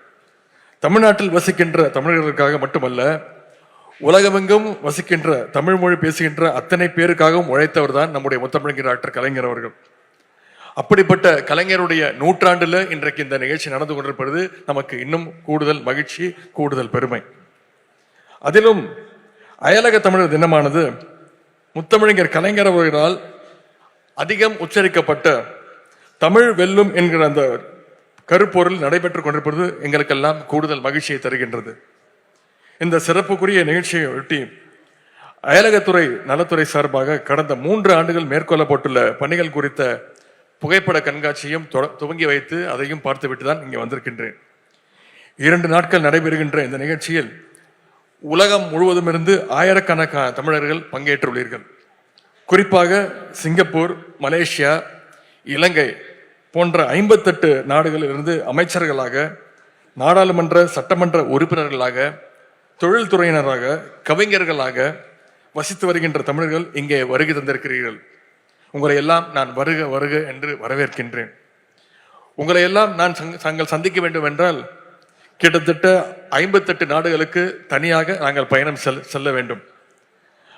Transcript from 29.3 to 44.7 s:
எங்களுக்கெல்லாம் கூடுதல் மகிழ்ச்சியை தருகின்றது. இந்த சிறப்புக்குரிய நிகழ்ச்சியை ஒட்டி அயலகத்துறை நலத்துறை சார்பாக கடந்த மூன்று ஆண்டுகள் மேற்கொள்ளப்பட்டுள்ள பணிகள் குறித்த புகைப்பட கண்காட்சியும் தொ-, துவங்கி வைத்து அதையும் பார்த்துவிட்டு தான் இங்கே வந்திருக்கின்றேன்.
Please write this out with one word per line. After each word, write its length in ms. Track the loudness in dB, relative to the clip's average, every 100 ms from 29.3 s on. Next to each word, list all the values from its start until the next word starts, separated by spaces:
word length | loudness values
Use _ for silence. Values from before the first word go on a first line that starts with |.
| -4 -4 -4 -4 -6
எங்களுக்கெல்லாம் 640 | -2 0 0 0 0 -2 -4
கூடுதல் 340 | -4 -2 -4
மகிழ்ச்சியை 400 | -4 -4 -6 -6
தருகின்றது. 540 | -6 -6 -6 -8 -12 -16 _ _ _ _ _ _ _ _ _ -8
இந்த 180 | 0 0
சிறப்புக்குரிய 680 | 2 0 0 -2 0 2
நிகழ்ச்சியை 420 | 2 0 -2 -4 -4
ஒட்டி 520 | -6 -6 -6 -6 -14 _ _ _ _ _ _ -20 _
அயலகத்துறை 840 | 2 4 6 4 4 2 2 -2
நலத்துறை 400 | -4 -2 0 0
சார்பாக 560 | 0 0 0 -2 -2 -2
கடந்த 340 | -2 -2 -2
மூன்று 400 | -2 -2 2 4
ஆண்டுகள் 300 | 4 2 -2
மேற்கொள்ளப்பட்டுள்ள 880 | -2 -4 0 0 2 0 0 2 2
பணிகள் 380 | 0 -2 -2 -2
குறித்த 580 | -4 -6 -2 -4 -4 -10 -20 _ _ _ _
புகைப்பட 420 | 0 0 2 0
கண்காட்சியும் 680 | -2 -4 -4 -6 -6 -8 -6
தொ-, 260 | -4 -4 -6
துவங்கி 300 | -10 -4 0
வைத்து 440 | 0 -2 -8 -6
அதையும் 300 | -6 -6 -6
பார்த்துவிட்டு 440 | -6 -6 -6 -6
தான் 180 | -4 -4
இங்கே 140 | -6 -10
வந்திருக்கின்றேன். 580 | -8 -10 -10 -10 -12 -14 _ _ _